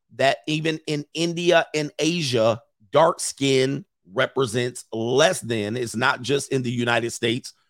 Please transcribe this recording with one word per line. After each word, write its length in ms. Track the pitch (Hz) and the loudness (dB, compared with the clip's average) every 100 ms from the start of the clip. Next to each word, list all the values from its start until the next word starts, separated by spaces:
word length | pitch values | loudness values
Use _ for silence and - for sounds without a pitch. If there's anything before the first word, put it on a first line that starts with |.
| _ 113 | _ -2
that 220 | 131 - - | 0 0 -2
even 320 | 156 160 156 - | -2 -2 -4 -4
in 200 | 151 147 | -6 -6
India 520 | 151 170 170 175 165 160 | -4 -4 0 4 4 2
and 160 | 151 147 - | -2 -4 -2
Asia, 600 | 151 175 147 120 110 110 _ _ 107 | -2 0 0 2 2 0 _ _ _
dark 280 | 143 165 180 | 4 4 2
skin 680 | - - 139 135 131 139 202 _ _ | -6 -2 2 2 2 -2 -10 _ _
represents 720 | 98 131 - 131 117 123 123 - | -2 -2 0 -2 0 -4 -6 -10
less 480 | 113 113 131 160 185 | -6 0 4 4 2
than. 340 | 117 113 104 | -4 -4 -2
It's 220 | 120 120 107 | -4 -6 -2
not 240 | 131 131 | 0 0
just 320 | 120 139 - | -2 -4 -2
in 100 | 135 | -4
the 80 | 123 | -2
United 400 | 120 120 117 117 | -2 0 0 -2
States. 420 | - 120 120 - - _ | -4 -2 -2 -6 -20 _